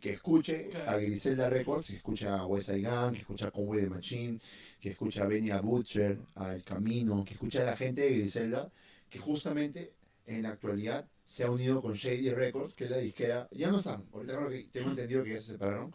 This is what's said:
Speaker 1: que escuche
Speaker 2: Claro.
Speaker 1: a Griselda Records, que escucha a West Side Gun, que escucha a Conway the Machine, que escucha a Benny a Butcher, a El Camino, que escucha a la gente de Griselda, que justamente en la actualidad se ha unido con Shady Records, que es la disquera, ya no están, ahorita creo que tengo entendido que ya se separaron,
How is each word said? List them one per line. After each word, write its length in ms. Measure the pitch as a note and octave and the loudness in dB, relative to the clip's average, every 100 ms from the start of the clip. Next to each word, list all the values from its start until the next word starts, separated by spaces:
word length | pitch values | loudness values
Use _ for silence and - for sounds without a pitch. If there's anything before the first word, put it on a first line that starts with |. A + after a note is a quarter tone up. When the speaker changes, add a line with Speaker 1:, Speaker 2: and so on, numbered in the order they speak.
Speaker 1:
que 120 | G#2 | -6
escuche 560 | G2+ - D#3+ - D#3+ D#3+ | -4 4 6 6 -2 -4
Speaker 2:
Claro. 220 | E3+ D3 | -4 0
Speaker 1:
a 40 | G#2 | 0
Griselda 500 | G#2 G2+ C#3 C3 B2 | 2 0 2 2 4
Records, 400 | B2+ A#2+ - - | 2 2 -2 -4
que 80 | G2 | -8
escucha 420 | - G#2 G#2 G2 | -4 -2 0 0
a 80 | F#2 | 0
West 220 | G2 G2 | 0 0
Side 180 | G2 G#2+ | 0 0
Gun, 240 | B2 B2 | 2 0
que 60 | A#2+ | -2
escucha 280 | - G2+ G2+ | -6 -6 -4
a 20 | |
Conway 300 | G#2 G2+ G#2+ | -2 0 2
the 100 | F#2+ | 0
Machine, 480 | F2+ F2+ A#2+ A#2+ A2+ - - - - | -2 -4 -4 -4 -6 -8 -18 -18 -10
que 100 | G2 | -8
escucha 340 | G2 G#2+ G#2 | -4 -2 2
a 20 | G2+ | 4
Benny 240 | G#2+ A2 | 4 4
a 100 | G2 | 2
Butcher, 600 | G#2 B2 A2+ G#2 G2+ G2+ - - | 4 2 2 2 2 2 -4 -8
a 180 | F#2+ | -6
El 80 | F#2 | -6
Camino, 640 | - G2 A2 A#2+ A2+ G2+ | -4 -2 2 2 4 2
que 80 | G2 | 0
escucha 280 | - A2 B2+ | -4 -2 2
a 20 | |
la 120 | B2 A2+ | 2 2
gente 260 | B2+ B2+ | 0 4
de 160 | C#3 B2 | 4 4
Griselda, 520 | G2 A#2 A2+ C3+ - - - - _ | 2 0 0 0 -4 -10 -20 -20 _
que 100 | - | -8
justamente 760 | D3 D3+ - D3 D3 F3 - - _ _ - | -2 -2 0 0 -2 -4 -12 -16 _ _ -8
en 160 | A2+ | -4
la 80 | A2 | -4
actualidad 580 | G#2+ G#2+ G#2 G#2+ C3 - _ | -4 -2 0 0 -2 -6 _
se 180 | - - | -12 -2
ha 60 | B2 | 0
unido 320 | B2 B2+ C3 | 2 2 2
con 120 | A#2+ | 0
Shady 360 | G2+ B2+ B2 C3+ | -2 0 2 2
Records, 440 | B2 B2+ C3+ C#3 - | 2 2 0 -6 -6
que 80 | |
es 60 | B2 | -2
la 80 | C3 | 0
disquera, 500 | A2+ - A#2+ A#2+ B2 | -2 0 0 0 -4
ya 200 | C3 E3+ | -2 2
no 80 | G3+ | 2
están, 260 | F#3+ G#2 G2 | 2 -4 -10
ahorita 240 | G#2 A#2+ C3+ | -10 -6 -4
creo 120 | C#3+ | -4
que 180 | B2+ - | -4 -8
tengo 200 | B2 C3+ | -4 -2
entendido 340 | C3+ A#2+ B2+ | -2 0 0
que 60 | G#2+ | 0
ya 60 | A2 | -4
se 120 | G#2+ | -8
separaron, 400 | G#2+ G2 G2+ C3 | -4 -2 -2 -6